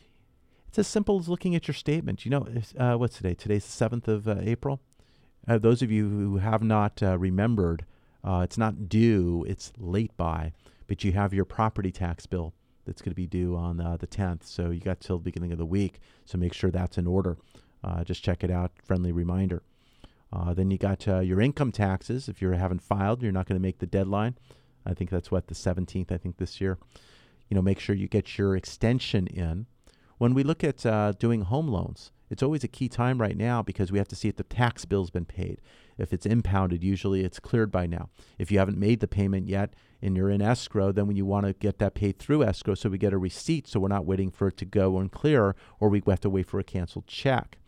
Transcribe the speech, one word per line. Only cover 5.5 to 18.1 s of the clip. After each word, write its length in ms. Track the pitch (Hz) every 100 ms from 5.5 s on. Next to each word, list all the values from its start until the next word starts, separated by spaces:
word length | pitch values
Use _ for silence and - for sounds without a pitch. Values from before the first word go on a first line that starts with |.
| 113
those 240 | 113 120
of 80 | 123
you 180 | 107 104
who 280 | 104 101 98
have 240 | 101 110
not, 400 | 110 107 101 -
uh, 160 | 98 90
remembered, 640 | 92 92 110 110 87 82 - - _ _
uh, 160 | - 90
it's 120 | 90 -
not 320 | 110 - 98
due, 560 | 107 117 104 87 85 -
it's 240 | 98 - -
late 400 | 90 92 113 -
by, 360 | 85 80 80 - - - -
but 180 | 98
you 80 | 101
have 220 | 92 101
your 100 | 98
property 460 | 92 - 110 - 95
tax 360 | - 90 85 -
bill 280 | 90 80 - _ _ -
that's 160 | 90
gonna 120 | -
be 120 | 87 87
due 300 | 90 90 87
on, 240 | 85 85
uh, 160 | 85 85
the 100 | -
tenth. 400 | - 95 85 -
So 240 | - 87
you 100 | 85
got 200 | 95 90
till 180 | - 90
the 60 |
beginning 280 | 87 85 87
of 60 | 85
the 80 | 82
week. 340 | 95 95 - - _
So 140 | - 90
make 160 | 87
sure 160 | - 95
that's 260 | 90 90 -
in 100 | 87
order. 300 | 92 92 85 _ - - -
Uh, 200 | 95 87
just 180 | 87